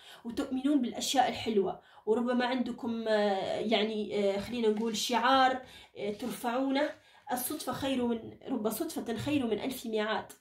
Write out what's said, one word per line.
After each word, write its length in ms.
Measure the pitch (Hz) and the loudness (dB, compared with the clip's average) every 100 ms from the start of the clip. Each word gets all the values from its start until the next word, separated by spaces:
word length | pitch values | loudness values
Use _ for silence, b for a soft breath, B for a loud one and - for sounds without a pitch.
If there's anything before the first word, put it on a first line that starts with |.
| B B | B B
وتؤمنون 560 | 233 254 - 262 277 302 | -8 -6 -2 0 2 4
بالأشياء 480 | 233 - - 269 - | 2 -2 0 2 2
الحلوة، 520 | 233 - 208 180 - B B - | 0 0 2 2 -2 B B 0
وربما 400 | 233 240 240 247 | 2 2 2 2
عندكم، 580 | 262 240 - 262 226 220 | 0 -2 -4 -4 -4 0
آه، 500 | 214 208 190 175 - | 2 2 0 -2 -2
يعني، 720 | 214 208 220 214 208 208 202 | 2 2 2 -2 -2 0 2
آه، 40 | 196 | 0
خلينا 280 | 202 240 220 | -4 0 2
نقول 280 | 214 226 208 | 2 0 -2
شعار، 640 | - 233 247 269 262 - B B B - | 0 2 6 6 6 2 B B B -6
آه، 140 | 202 | -6
ترفعونه. 800 | 208 240 - 247 247 269 269 302 - b b - | -4 -6 -4 -2 0 0 2 0 -4 b b -6
الصدفة 400 | 247 - 311 - | -4 -4 -6 -6
خير 340 | 247 269 254 240 | -4 -2 0 0
من، 320 | 226 - - - | 0 -4 -14 -6
رب 200 | 262 214 | -2 -2
صدفة 460 | - 330 285 247 | -2 -4 -4 -6
خير 320 | 214 285 294 233 | -4 0 0 0
من 140 | 214 | -2
ألف 260 | 262 - 233 | -4 -6 -4
ميعاد. 380 | 214 214 196 - - | -2 -2 -2 -6 -12